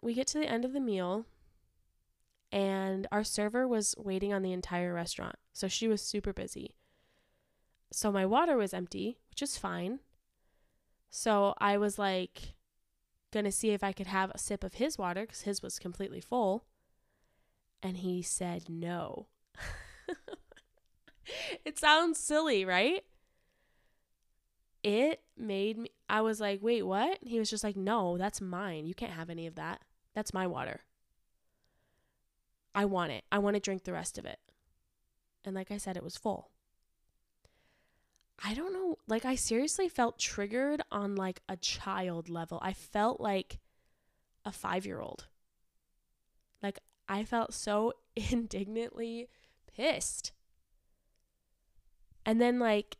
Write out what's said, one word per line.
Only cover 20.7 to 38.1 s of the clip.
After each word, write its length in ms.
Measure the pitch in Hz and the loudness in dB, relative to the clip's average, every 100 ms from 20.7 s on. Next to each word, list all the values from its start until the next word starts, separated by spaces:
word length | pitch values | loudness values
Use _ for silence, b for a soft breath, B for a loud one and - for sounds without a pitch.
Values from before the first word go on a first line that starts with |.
| _ _ _ - - B B B 339 | _ _ _ -20 -20 B B B -8
It 160 | 311 - | -8 2
sounds 400 | 302 311 339 311 | 6 8 6 2
silly, 460 | - 302 320 208 185 | 2 2 4 4 4
right? 400 | 180 247 370 - _ _ _ _ _ _ _ _ _ _ _ _ _ _ _ _ _ | 4 4 2 -4 _ _ _ _ _ _ _ _ _ _ _ _ _ _ _ _ _
It 400 | 208 214 294 - _ - | 2 4 4 2 _ -8
made 400 | 220 196 208 220 | -4 0 0 -2
me, 140 | 233 - - | -8 -10 0
I 120 | 214 | 2
was 200 | 220 214 | 2 2
like, 200 | 208 196 | 0 2
"Wait, 220 | 220 240 | 2 2
what?" 360 | 190 196 294 381 | 2 2 2 0
He 160 | 247 226 | -2 0
was 100 | 214 | 0
just 140 | 214 | 0
like, 140 | 214 196 | -2 0
"No, 400 | 190 226 180 180 | 2 4 2 2
that's 240 | 202 - | 0 -2
mine. 440 | 190 175 202 156 156 | -6 -4 -4 -6 -6
You 80 | |
can't 200 | 185 - | -6 -8
have 160 | 165 165 | -6 -8
any 180 | 165 165 | -8 -8
of 80 | 160 | -8
that. 280 | 160 - - _ _ | -8 -8 -14 _ _
That's 200 | 214 214 | -6 -2
my 140 | 185 185 | -2 0
water. 340 | 135 - - _ _ _ _ _ _ _ _ _ _ _ _ _ _ _ _ _ _ _ 202 | -2 -4 -8 _ _ _ _ _ _ _ _ _ _ _ _ _ _ _ _ _ _ _ 0
I 100 | 202 | 2
want 260 | 185 165 | 2 -2
it. 120 | 110 - | -4 -2
I 80 | 202 | 2
wanna 200 | 202 202 | 2 2
drink 240 | 196 185 | 0 -4
the 100 | 180 | -4
rest 240 | 170 175 - | -6 -6 -8
of 80 | - | -10
it." 140 | - _ _ _ _ _ _ _ _ _ _ 196 | -14 _ _ _ _ _ _ _ _ _ _ -8
And 100 | 190 | -6
like 160 | 185 | -6
I 60 | 202 | -6
said, 180 | 190 180 | -6 -6
it 60 | |
was 140 | 175 - | -8 -6
full. 340 | 220 190 - _ _ _ _ _ _ _ _ _ _ _ _ _ _ _ _ | -4 -4 -8 _ _ _ _ _ _ _ _ _ _ _ _ _ _ _ _